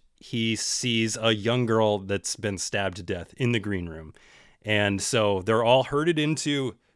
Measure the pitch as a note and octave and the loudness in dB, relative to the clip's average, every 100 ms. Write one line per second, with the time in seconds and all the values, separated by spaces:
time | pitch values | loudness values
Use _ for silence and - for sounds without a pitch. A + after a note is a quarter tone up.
0 | _ _ - A#2+ A2+ G#2+ - - B2+ A2+ | _ _ -8 -2 0 0 -2 -2 0 2
1 | A2+ A2 A2+ A2 A2 B2 A#2 A2 A2 G#2 | 0 0 0 2 2 0 2 2 2 2
2 | F#2+ G2 - - G#2 F#2+ - G#2 G2 F2+ | -2 -4 -4 -6 -4 -4 -4 -4 -4 -6
3 | F2+ F2+ E2+ - B2 A#2 G#2 F#2+ F2 D#2+ | -8 -8 -8 -4 0 0 0 -4 -4 -10
4 | D#2 - - - - _ G#2+ G#2+ G2+ G2 | -16 -20 -20 -20 -20 _ 0 2 2 0
5 | - A#2 G#2 G2 F#2+ A2+ A#2 C3 B2+ C#3+ | 0 2 2 0 2 2 6 4 4 0
6 | E3 D#3 D3+ D3+ C#3+ C#3+ C3 - _ | 0 0 0 -2 -2 -2 -2 -8 _